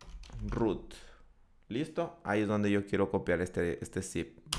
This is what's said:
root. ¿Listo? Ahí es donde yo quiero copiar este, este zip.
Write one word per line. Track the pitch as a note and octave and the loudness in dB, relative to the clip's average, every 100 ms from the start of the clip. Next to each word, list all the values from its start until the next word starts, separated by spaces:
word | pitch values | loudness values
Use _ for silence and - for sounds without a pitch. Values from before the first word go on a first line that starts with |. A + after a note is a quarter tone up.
| - - - A2+ G#2+ | -16 -16 -12 -8 -4
root. | - A2+ F2 - - - - - - - - - | 2 2 2 -4 -16 -18 -20 -20 -20 -20 -20 -6
¿Listo? | A2 D#3 - E3+ - | -4 -4 -4 -6 -4
Ahí | - G#2 | 0 2
es | G#2 | 4
donde | G#2+ G#2 | 4 4
yo | G2+ G2+ | 2 2
quiero | F#2+ G2 | 2 4
copiar | G2 - E2+ | 2 2 2
este, | F2+ - F2 - | 2 0 0 0
este | - F2+ | -4 -6
zip. | F#2 F2+ D#2 - - | -4 -4 -4 -8 -6